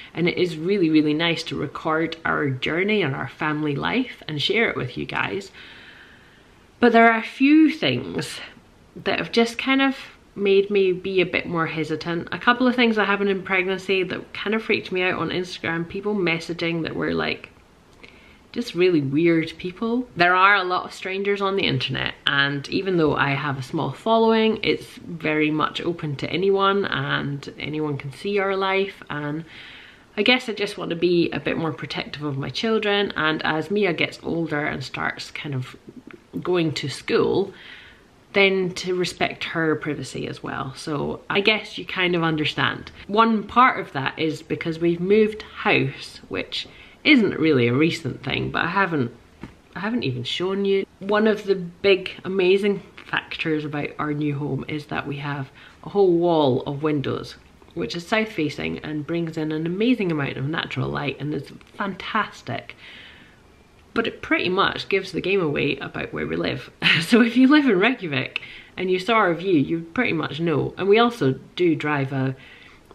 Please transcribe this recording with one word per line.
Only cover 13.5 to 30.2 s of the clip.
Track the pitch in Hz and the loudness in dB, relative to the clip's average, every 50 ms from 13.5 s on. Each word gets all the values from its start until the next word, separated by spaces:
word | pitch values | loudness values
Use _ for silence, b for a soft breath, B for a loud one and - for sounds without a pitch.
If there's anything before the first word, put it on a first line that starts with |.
| 190 185 180 190 190 185 - - 190 190 180 | 0 0 0 0 -2 -4 -2 0 0 0 0
that | 175 - - - - - | -2 -4 -8 -8 -12 -12
kind | - - 202 220 | -8 -4 -2 -2
of | 220 220 | -2 0
freaked | - 208 214 - - | 0 -2 -2 -2 -4
me | 185 185 | -2 -2
out | 185 185 - - | 0 0 0 -2
on | 165 - | -2 -2
Instagram, | - 175 185 180 - - - 175 165 170 170 | -2 -4 -4 -6 -8 -6 -4 -4 -2 -4 -4
people | 170 - 196 202 208 214 | -6 -8 -6 -4 -2 -2
messaging | 202 175 165 165 165 - - 170 170 170 165 170 165 156 | 0 0 0 -2 -2 -4 -8 -6 -4 -2 -2 -2 -2 -4
that | - - | -4 -4
were, | - 151 160 170 | -4 -4 -2 -2
like, | 160 156 156 156 - - - - - - _ _ _ _ _ - B B B B B B B B B B B | -2 -2 -4 -4 -8 -10 -20 -20 -20 -20 _ _ _ _ _ -20 B B B B B B B B B B B
just | - 233 233 - - | -8 -8 -8 -6 0
really | 170 180 185 175 151 | 2 4 4 4 4
weird | 139 131 139 156 170 170 165 165 160 160 - | 2 2 2 2 4 4 4 4 2 -2 -6
people. | - - 180 180 - 233 226 233 254 247 - - | -10 -10 -10 -8 -4 -2 0 0 -2 -2 -4 0
There | 170 175 175 185 | 2 4 4 6
are | 185 190 202 202 | 6 6 6 6
a | 196 180 | 4 4
lot | 180 180 - - | 0 -2 -2 -2
of | - - | -6 -12
strangers | - - 185 190 196 202 202 202 196 | -10 -8 -6 -4 -2 0 0 0 0
on | 196 190 196 | 0 0 0
the | 196 180 | 0 0
internet, | 156 139 127 123 127 131 131 127 123 - - - | 0 0 0 -2 -2 -4 -2 -4 -4 -6 -2 -2
and | 143 143 139 139 139 143 139 139 - | 0 2 2 2 0 0 -4 -6 -4
even | - 185 185 196 185 | -4 -2 -2 0 2
though | 170 156 143 - | 2 2 2 2
I | - 135 139 | 2 0 0
have | 139 139 147 147 139 | 0 -2 -2 -4 -4
a | 139 127 | -6 -6
small | - - 156 147 147 | -6 -4 -4 -4 -4
following, | 135 - - 226 226 226 226 220 226 220 220 220 214 214 | -6 -4 0 2 4 4 4 4 4 4 4 2 0 0
it's | - 156 147 - - - - | 0 -2 -2 -2 -4 -14 -18
very | - - - 175 151 156 156 151 156 151 151 | -18 -14 -14 -12 -6 -4 -2 0 2 2 2
much | 156 151 147 - - - | 2 0 0 -2 -2 -4
open | 170 170 170 170 160 151 139 | -4 -4 -4 -4 -4 -6 -4
to | - - - | -4 -6 -4
anyone, | - 170 190 196 196 196 196 196 196 202 190 | -2 0 2 2 2 4 2 2 2 2 0
and | - - 139 139 143 143 147 147 143 143 143 - 147 - | -2 -2 -4 -2 -2 -2 -2 -2 -4 -6 -6 -10 -12 -12
anyone | 147 151 147 151 156 151 147 143 | -10 -8 -6 -4 -4 -4 -4 -4
can | 135 - 139 | -6 -8 -10
see | - - - 202 202 | -12 -8 -6 -2 -2
our | 202 190 196 196 | 0 0 0 0
life, | 190 196 190 190 190 196 190 - - - - | 0 0 0 0 0 0 -2 -6 -16 -12 -10
and | 147 147 147 147 147 160 160 B B B B B B B B B B B B B - | -8 -6 -4 -4 -6 -6 -8 B B B B B B B B B B B B B -4
I | 214 | 0